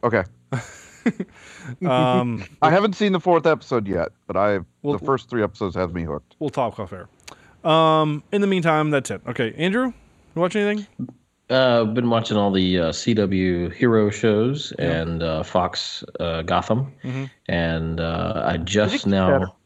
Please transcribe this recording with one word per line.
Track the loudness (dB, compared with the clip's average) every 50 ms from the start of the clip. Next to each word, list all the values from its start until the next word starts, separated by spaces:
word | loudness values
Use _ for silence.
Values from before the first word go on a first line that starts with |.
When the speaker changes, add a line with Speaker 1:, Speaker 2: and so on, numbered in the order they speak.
| 0
Speaker 1:
Okay. | 2 2 2 0 -2 -8 _ _ _
Speaker 2:
<laughs> | -8 -8 -8 -10 -20 -20 -20 -20 -20 -4 -4 -4 -2 -2 -10 -12 -12 -20 -20 -20 -20 -18 -14 -14 -10 -4 0
Um, | 2 2 4 4 4 4 2 2 0 -4 -6 -8 -12 -4
Speaker 1:
<laughs> | _
I | 2 4
haven't | 4 4 4 2 0
seen | 0 0 2
the | 2 2
fourth | 2 2 2 4 4
episode | 2 2 2 -2 -2 -2 -2 -2
yet, | -2 -2 -2 -2 -4 _ _ _
but | _ -2
I, | 0 2 2 2 0 -4 _ _ _
Speaker 2:
We'll | -4 -4 -4
Speaker 1:
the | -4 0
first | -2 -2 -2 -2 _
three | -2 -2 -2
episodes | -2 -2 -4 -6 -4 -2
have | -2 -4 -2 -2
me | -6 -6
hooked. | -6 -6 -8 _ _ _ _
Speaker 2:
We'll | -8 -6
talk | -2 -2 -4 -4 -4 -8
off | -12 -12 -12
air. | -16 -18 -20 _ _ _ -20 -20 _ -20 _ _ _ 0 2
Um, | 4 4 6 6 4 4 2 0 -2 -4 -6 _
in | -2 0
the | 2
meantime, | 2 2 2 2 2 2 2 2 2
that's | 0 0 0 -2
it. | -10 -10 _
Okay, | -10 -4 -4 -4 -4 -2
Andrew, | -2 -2 0 0 0 -2
you | -2 -6 -10 _ _ _ _ _ _ _ -2
watch | -2 -2 0
anything? | 0 0 0 -2 -4 -6 -12 _ -12 -12 -12 -12 _ _ _ _ _ _ _
Speaker 3:
Uh, | 2 2 4 4 4 4 2
I've | 2 0
been | 0 0 2
watching | 2 0 0 0 0
all | 2 2 2
the, | 2 2 2 2 2 2
uh, | 0 0
C | -2 -2 -2 0 2
W | 2 2 2 2 0 2 2 0 0 -2 -4
hero | -2 0 2 4 4 4 2 2
shows | 0 0 0 2 2 2 2 0 -2 -4 -8 -10 -6 -4
Speaker 2:
Yeah. | -2 -2 0 -2
Speaker 3:
and, | -2 -4 -4 -4 -4
uh, | -4 -4 -4 -6
Fox, | -2 -2 -2 -2 0 -4 -6 -10 -10 -12 -14 -14 -14 -8 -6
uh, | -4 -4 -4 -4 -4
Gotham, | 0 -2 -2 0 0 -2 -2 -2 -6 -10 _ -10
Speaker 2:
Mm-hmm. | -8 -8 -8 -8 -10 _ _ _
Speaker 3:
and, | -4 -2 -2 0 -2 -2 -2 -4 -4 -4 -4
uh, | -4 -4 -4 -4 -4 -4 -4 -2 -2
I | -2 -2
Speaker 1:
Did | -2
it | -4
Speaker 3:
just | -2 0 2 2 2 0 -2 0
Speaker 1:
get |
Speaker 3:
now | 0 2 2 4 4
Speaker 1:
better? | 2 2 0 -4 -8 _ _